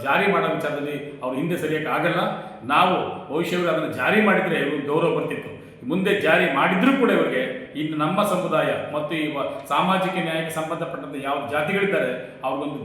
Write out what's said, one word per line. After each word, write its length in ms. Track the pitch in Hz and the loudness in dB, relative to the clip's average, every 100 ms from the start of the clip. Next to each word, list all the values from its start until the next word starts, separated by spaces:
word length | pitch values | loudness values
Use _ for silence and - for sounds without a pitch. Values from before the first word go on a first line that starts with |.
| 135 | 0
ಜಾರಿ 200 | 165 202 | 2 4
ಮಾಡೋ 160 | 170 160 156 | 2 2 0
ವಿಚಾರದಲ್ಲಿ 400 | 151 143 147 143 - - | -2 -4 -4 -6 -8 -8
ಅವ್ರು 140 | 127 127 | -6 -2
ಹಿಂದೆ 160 | 165 170 | -2 -2
ಸರಿಯಕ್ಕೆ 300 | 151 156 151 139 | -2 -2 0 0
ಆಗಲ್ಲ. 220 | 165 175 - - - - 117 | 0 0 0 -4 -10 -10 0
ನಾವು 220 | 151 185 233 - - - | 4 4 2 -2 -6 -6
ಬಹುಶಃ 260 | 147 160 180 | -4 -2 0
ಇವ್ರು 140 | 170 | 0
ಅದನ್ನ 160 | 156 151 127 | 0 -2 0
ಜಾರಿ 200 | 127 208 208 | 2 4 6
ಮಾಡಿದ್ರೆ 300 | 185 180 147 | 4 2 0
ಇವ್ರಿಗೆ 240 | 139 151 143 | 0 -2 0
ಗೌರವ 200 | 156 165 147 | 2 2 2
ಬರ್ತಿತ್ತು. 320 | - - - - - - 123 | -2 -4 -8 -14 -16 -12 -4
ಮುಂದೆ 220 | 180 196 180 | 0 2 2
ಜಾರಿ 220 | 151 175 180 143 | 4 4 4 2
ಮಾಡಿದ್ರೂ 360 | 170 185 254 277 | 2 4 4 4
ಕೂಡ 100 | 220 185 | 4 4
ಇವ್ರಿಗೆ 260 | - 131 - - - 143 | 2 0 -2 -6 -8 -6
ಇನ್ನು 160 | 156 151 | -4 -2
ನಮ್ಮ 160 | 156 196 196 | 0 2 2
ಸಮುದಾಯ 400 | 180 - 156 143 - - | 0 0 2 2 0 -4
ಮತ್ತು 180 | 147 151 165 | -4 -4 -2
ಈ 60 | 147 | -2
ವ-, 100 | 139 127 - - | -2 -4 -6 -2
ಸಾಮಾಜಿಕ 440 | 143 185 185 180 185 165 | 0 2 2 2 -2 -2
ನ್ಯಾಯಕ್ಕೆ 260 | 160 165 156 | -2 -2 -4
ಸಂಬಂಧಪಟ್ಟಂತೆ 600 | 160 160 160 - 139 143 135 | -4 -4 -6 -8 -8 -8 -4
ಯಾವ 100 | 139 - | -4 -2
ಜಾತಿಗಳಿದ್ದಾರೆ 580 | 147 151 196 190 160 - - - - 131 | -2 0 2 2 2 0 -2 -8 -8 -4
ಅವ್ರಿಗೊಂದು 320 | 139 147 131 | -4 -4 -6